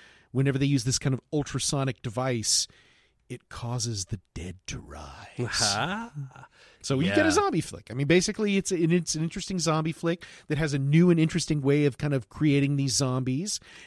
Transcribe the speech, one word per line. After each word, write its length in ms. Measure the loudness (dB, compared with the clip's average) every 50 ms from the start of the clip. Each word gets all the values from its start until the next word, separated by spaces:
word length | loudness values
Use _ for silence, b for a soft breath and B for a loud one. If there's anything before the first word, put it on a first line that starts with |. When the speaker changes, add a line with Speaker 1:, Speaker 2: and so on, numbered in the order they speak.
| b b b b b b
Speaker 1:
whenever 260 | b 0 0 2 2 2
they 80 | 2
use 180 | 2 2 2 2
this 140 | 0 -2 0
kind 160 | 0 -2 -2
of 60 | -2 _ -4
ultrasonic 720 | -4 -4 -4 -4 -4 -4 -2 -2 -2 -2 -2 -4 -6 _
device, 640 | -10 -8 -6 -4 -2 -2 -2 -2 0 0 0 0 0 b b b b b b b b b b b b -16
it 200 | -16 -16 _ -16
causes 580 | -14 -10 -8 -6 -6 -4 -4 -4 -6 -6 -6
the 140 | -8 -8 -10 _ _ -14
dead 220 | -12 -12 -12 -14 -14 -14
to 120 | -12 -12 -12
rise. 580 | -12 -14 -16 -16 -16 -16 -16 -18 -20 -14 -8 -6
Speaker 2:
Uh-huh. 720 | -6 -4 -2 -2 0 0 0 -2 -2 -4 -4 -6 -8 -10 -12 -12 -14 -14 -14 -20 -20 -20 b b b b b b
Speaker 1:
So 180 | b -2 0 0
you 60 | 0 2
get 120 | 4 4
a 20 |
Speaker 2:
Yeah. 80 | 4 4
Speaker 1:
zombie 320 | 4 2 2 2 0 0
flick. 240 | -2 -4 -8 -14 -14 -10
I 40 | -6
mean, 120 | -2 2
basically, 520 | 4 4 4 4 2 -2 -2 0 0 2 0
it's 120 | 0 0
a, 60 | 0 2
it's 360 | 2 2 2 2 0 -2 -4
an 80 | -4
interesting 360 | -4 -4 -6 -8 -8 -6 -4 -2
zombie 340 | 0 0 0 0 0 -2
flick 340 | -4 -4 -2 -4 -4 -4 -8 B B B B B
that 100 | -2 -2
has 160 | 0 0 0
a 40 | 0
new 300 | 2 4 6 8 8 8
and 100 | 6 6
interesting 440 | 4 2 2 -2 -2 0 -2 0
way 240 | 2 4 4 4 4
of 100 | 2 0
kind 160 | 0 -4 -2
of 160 | -2 -2 -4 _
creating 480 | -4 0 2 4 4 4 4 2 2
these 160 | 0 0 0
zombies. 680 | 0 0 0 0 0 -2 -2 -2 -2 -2 -4 -4 -6 -8 B B B B B